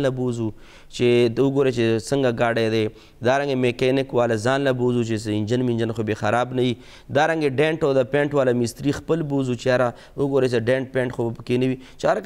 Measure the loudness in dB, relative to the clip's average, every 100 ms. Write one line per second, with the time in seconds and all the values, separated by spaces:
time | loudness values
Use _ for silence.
0 | -2 -2 -4 -2 -6 -8 -18 -20 -14 0
1 | 2 4 4 2 0 2 0 2 2 0
2 | 0 0 0 0 0 0 0 0 -2 -6
3 | -20 -4 0 0 0 0 0 0 0 0
4 | 0 0 0 0 0 0 0 0 0 0
5 | 0 -2 -2 -2 0 0 0 0 -2 -4
6 | -4 -2 0 0 0 0 -2 -2 -10 -20
7 | -4 0 0 2 0 2 0 2 2 2
8 | 2 0 0 2 2 2 0 -2 -4 -4
9 | -2 -4 -2 -2 -2 -2 0 2 0 -2
10 | -12 -6 0 2 2 0 0 0 0 -2
11 | -2 -2 -6 -6 -2 0 0 -2 -8 -4
12 | -2 0